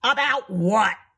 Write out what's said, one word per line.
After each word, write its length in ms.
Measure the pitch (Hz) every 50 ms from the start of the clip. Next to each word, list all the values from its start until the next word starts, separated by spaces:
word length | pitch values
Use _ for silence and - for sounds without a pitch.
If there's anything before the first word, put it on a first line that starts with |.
About 480 | - 240 277 277 277 285 269 277 - -
what? 460 | 196 180 170 175 202 220 214 185 175 - - _ _